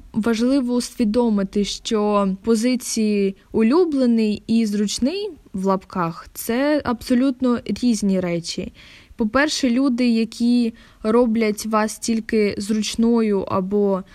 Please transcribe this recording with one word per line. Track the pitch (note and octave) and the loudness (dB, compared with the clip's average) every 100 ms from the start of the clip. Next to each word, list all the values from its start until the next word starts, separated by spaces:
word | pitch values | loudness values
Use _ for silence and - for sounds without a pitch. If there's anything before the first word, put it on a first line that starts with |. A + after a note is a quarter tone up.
| - | -6
важливо | - A3 A3 B3 C#4 A#3+ | -4 -2 0 2 0 0
усвідомити, | B3 A#3 - A#3 A#3 A#3+ G#3 G3 G#3 | -2 -2 -2 0 2 2 0 0 -2
що | G3 - - A3 G#3 G#3 G3 F#3+ | -4 -6 -4 -2 0 2 0 -2
позиції | - A#3 A#3+ B3+ - - G#3+ G#3 G3 G3 _ | 0 0 2 -2 -2 -2 0 2 0 -4 _
"улюблений" | - A3 D4+ F4 C#4+ B3 A#3 A3 G#3 - | 0 2 4 2 2 2 2 2 -2 0
і | A3+ A3+ | 0 2
"зручний" | G3+ G#3 - B3 F#4+ G#4 D4+ - | 0 -2 0 -2 -2 -8 -10 -12
в | F#3+ F#3+ | -4 0
лапках — | F#3+ - F#3+ E3 E3+ - | 0 -2 -4 -4 -6 -14
це | - - A#3 C#4+ D4+ - | -12 -4 -2 0 0 -2
абсолютно | A#3 - B3 C4+ B3+ B3+ A#3+ - | -4 0 0 0 0 -2 -2 -4
різні | G3+ B3 G#3+ G3+ F#3+ | -2 0 0 0 0
речі. | F3+ E3+ E3 - - - - - - - | 0 -4 -6 -10 -10 -14 -20 -20 -16 -6
По-перше, | A3 C4 D4+ - C4 | -2 0 0 0 0
люди, | A#3 C#4 A#3+ B3 | 2 0 2 2
які | A3+ A3+ - A#3 A#3+ A#3 - - - | 2 0 -2 0 2 0 -4 -18 -8
роблять | A3 A#3 B3 A3 A3 G#3 G#3+ | 0 2 4 2 0 -2 -2
вас | A3 G#3+ - | 0 0 -4
тільки | - A3+ A3 A3+ G#3 - | -4 -4 0 0 0 -2
зручною | G3+ G#3+ G3+ - A3+ A#3 A3 G3 | -4 -2 -2 0 2 2 2 0
або | - - F#3 G#3 G3+ F#3+ F#3 | -2 -4 -2 0 2 0 -4